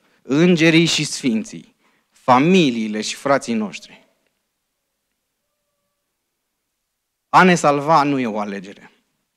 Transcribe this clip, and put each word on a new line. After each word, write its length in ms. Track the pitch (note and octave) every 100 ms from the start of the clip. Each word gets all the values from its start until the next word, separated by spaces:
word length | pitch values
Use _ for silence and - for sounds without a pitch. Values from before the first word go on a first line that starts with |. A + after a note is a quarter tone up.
| _ _
îngerii 600 | - C#3 F3+ E3+ E3 D#3+
și 200 | E3+ -
sfinții, 680 | D3 - C3+ A2 G2+ E2+ - _ _ _ _
familiile 920 | _ - B2 D3+ F#3+ D#3 A#2 A2 G#2+
și 140 | G#2+
frații 400 | - C#3 C3+ -
noștri. 520 | A#2 G#2 E2 - - _ _ _ _ _ _ _ _ _ _ _ _ _ _ _ D5 C#5+ D5 C#5+ C#5+ _ _ _ _ _ _ _ _ _ _ _ _ _
A 140 | D3+
ne 120 | F#3
salva 480 | F3 D3+ C#3+ C#3+ D#3+
nu 160 | C#3+ C#3
e 80 | B2
o 120 | G#2+
alegere. 520 | G#2 G2 F#2+ F#2 - _ _ _ _